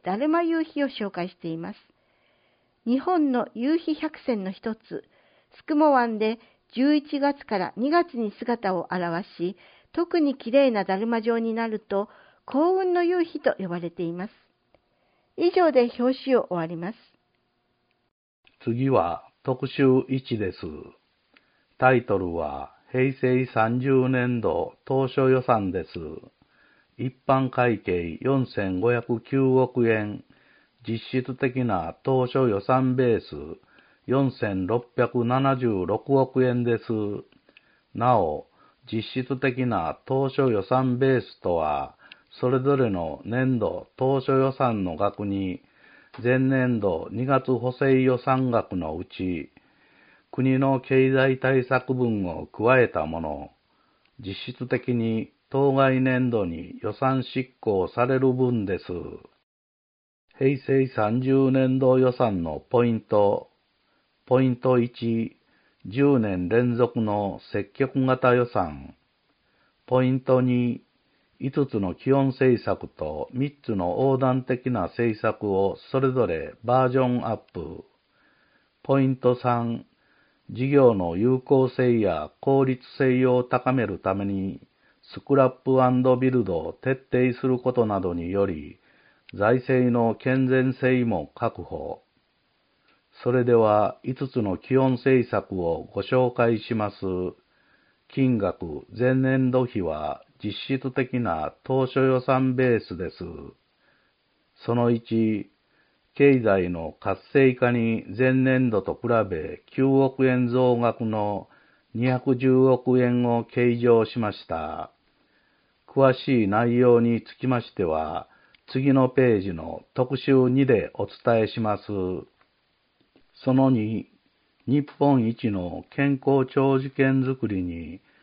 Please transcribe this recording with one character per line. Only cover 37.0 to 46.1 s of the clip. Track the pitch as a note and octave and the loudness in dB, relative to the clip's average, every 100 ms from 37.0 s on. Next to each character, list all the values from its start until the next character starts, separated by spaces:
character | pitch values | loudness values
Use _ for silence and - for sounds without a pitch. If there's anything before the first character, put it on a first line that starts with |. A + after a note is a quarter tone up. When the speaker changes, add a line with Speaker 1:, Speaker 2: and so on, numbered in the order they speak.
| G#2 G#2 - _ _ _ _ _ _ | -4 -6 -12 _ _ _ _ _ _
Speaker 2:
な | - A#2+ A#2 | -2 2 2
お、 | E2+ D2+ - _ _ _ - | 2 -4 -10 _ _ _ -8
実 | A2 G#2+ - | -8 -6 -8
質 | B2 B2+ | -6 -4
的 | C3+ A#2+ B2 | -4 -2 -2
な | G#2 D#2+ - | -2 -4 -6
当 | - C3+ C3+ | -4 -2 -2
初 | C3 C3+ | 0 2
予 | A#2 | 0
算 | - B2+ B2+ B2 | 0 0 0 0
ベ | C3+ C3 | 2 2
ー | |
ス | - - | -2 -8
と | F#2 E2+ | -2 0
は、 | D#2 C#2+ C#2+ - - - _ - | 0 -4 -6 -14 -20 -20 _ -6
そ | B2+ | -2
れ | C3 | 0
ぞ | C3 C#3+ | 0 0
れ | A#2+ | 0
の | F#2+ E2 C#2+ | -2 -6 -8
年 | - A#2+ C3 B2 | -6 -2 0 0
度 | G2 F2+ - - | -2 -4 -12 -4
当 | C3 C3+ | -2 0
初 | C3 | 0
予 | C3+ C3+ | 2 2
算 | C3 C3 A2 | 0 -2 0
の | F#2 D#2 | -4 -2
額 | G2+ - | -4 -2
に、 | G#2 G2 F#2 F2 - _ _ - _ | -6 -4 -4 -8 -14 _ _ -20 _